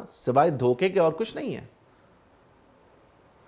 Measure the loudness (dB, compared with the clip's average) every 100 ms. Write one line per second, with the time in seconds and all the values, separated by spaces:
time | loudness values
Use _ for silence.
0 | -8 -8 0 2 2 2 0 2 0 2
1 | 2 0 -6 -8 -10 -10 -14 _ _ _
2 | _ _ _ _ _ _ _ _ _ _
3 | _ _ _ _